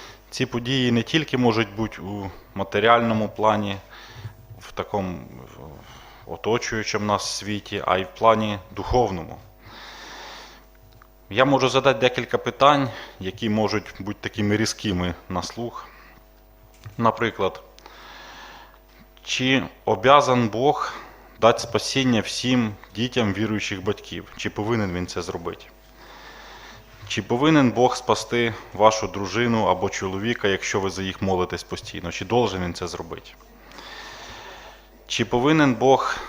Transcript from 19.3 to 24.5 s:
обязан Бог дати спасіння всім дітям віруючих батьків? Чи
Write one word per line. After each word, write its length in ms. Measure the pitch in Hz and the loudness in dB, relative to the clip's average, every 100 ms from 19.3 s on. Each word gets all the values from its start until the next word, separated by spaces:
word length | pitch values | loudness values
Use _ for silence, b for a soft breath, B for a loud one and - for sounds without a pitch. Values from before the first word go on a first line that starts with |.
| - 127 131 78 - | -2 2 2 0 -6
обязан 640 | - 107 143 143 123 123 113 | -2 2 8 8 6 2 2
Бог 440 | 107 139 147 - - B B B - | 0 0 0 -4 -8 B B B 4
дати 180 | 117 117 | 4 4
спасіння 640 | - 107 - 135 131 113 | 0 -4 0 0 2 2
всім 540 | 95 - 123 127 110 101 - | 0 -4 0 2 0 -4 -14
дітям 380 | 104 123 127 107 | -6 -2 0 0
віруючих 500 | 95 107 107 - 98 | 0 0 -2 -4 -4
батьків? 500 | 104 98 - 87 87 - | -4 -4 -6 -12 -12 -8
Чи 140 | - | -6